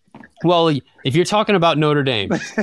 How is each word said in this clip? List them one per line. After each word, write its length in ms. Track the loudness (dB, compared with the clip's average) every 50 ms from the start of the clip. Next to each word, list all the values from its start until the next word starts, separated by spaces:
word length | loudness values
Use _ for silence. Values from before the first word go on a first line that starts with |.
| _ _ -20 -20 -20 -20 _ -4 0
well, 240 | 0 2 2 2 2 0 -2 -6 _ _ -8 -6
if 120 | -2 0
you're 100 | 0 0
talking 300 | 0 0 -2 0 2 2
about 220 | 2 2 2 2
Notre 260 | 2 2 0 0 0 0
Dame, 260 | 0 -2 -2 -2 -4 -4 -6 -6 -8 -8 -8